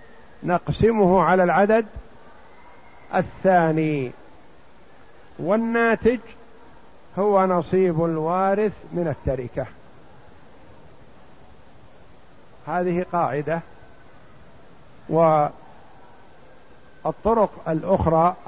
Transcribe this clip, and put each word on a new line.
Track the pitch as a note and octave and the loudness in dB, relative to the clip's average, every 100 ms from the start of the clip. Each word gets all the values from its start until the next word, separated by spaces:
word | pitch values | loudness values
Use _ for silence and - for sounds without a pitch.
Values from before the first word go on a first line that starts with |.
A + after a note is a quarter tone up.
| - - - - | -20 -20 -20 -12
نقسمه | D#3+ F3 - - G#3+ A3 F#3 F#3 | -2 -2 -2 0 2 4 4 4
على | D#3+ F#3 | 4 4
العدد | F3 E3 G3+ A3 A3 - - - - - - - - - - - - | 2 2 2 2 0 -12 -20 -20 -20 -20 -20 -20 -20 -20 -20 -20 -6
الثاني، | F#3+ - - F#3+ F3+ D#3+ D#3 D#3 D3 B2 - - - - - - - - - - - - - | -4 -4 -2 2 4 2 0 -2 -2 -6 -10 -20 -20 -20 -20 -20 -20 -20 -20 -20 -20 -20 -12
والناتج | D3+ A3 A#3 A#3 A#3 G#3+ A3 B3 - - - - - - - - - - | -2 -2 0 0 0 2 0 0 -8 -20 -20 -20 -20 -20 -20 -20 -14 -4
هو | G#3 G3 F#3+ | 2 2 4
نصيب | F3 - F#3 F#3 D#3+ | 0 0 0 2 0
الوارث | E3+ D#3+ D#3+ F3+ G3 G3 G#3+ - - | -2 -2 -2 -2 0 0 -2 -6 -10
من | E3+ E3 | -6 -4
التركة. | C3 - C3 A#2+ - B2+ - - - - - - - - - - - - - - - - - - - - - - - - - - - - - - | -4 -6 -6 -6 -8 -10 -12 -20 -20 -20 -20 -20 -20 -20 -20 -20 -20 -20 -20 -20 -20 -20 -20 -20 -20 -20 -20 -20 -20 -20 -20 -20 -20 -20 -20 -8
هذه | F3 F3+ F3 F3+ | -4 -2 -4 -4
قاعدة. | F3 D#3 C#3+ D3 E3 - - - - - - - - - - - - - - - D#3+ E3 D#3 D3 - - - - - - - - - - - - - - - | -2 -2 -4 -4 -6 -8 -20 -20 -20 -20 -20 -20 -20 -20 -20 -20 -20 -20 -20 -4 0 2 2 -2 -6 -20 -20 -20 -20 -20 -20 -20 -20 -20 -20 -20 -20 -20 -10
والطرق | D#3+ - G#3 A3+ G3 - E3 | -8 -4 -2 0 0 -2 -6
الأخرى | D#3+ E3+ F#3+ D#3+ D#3+ F3 - | -6 0 0 2 2 2 -2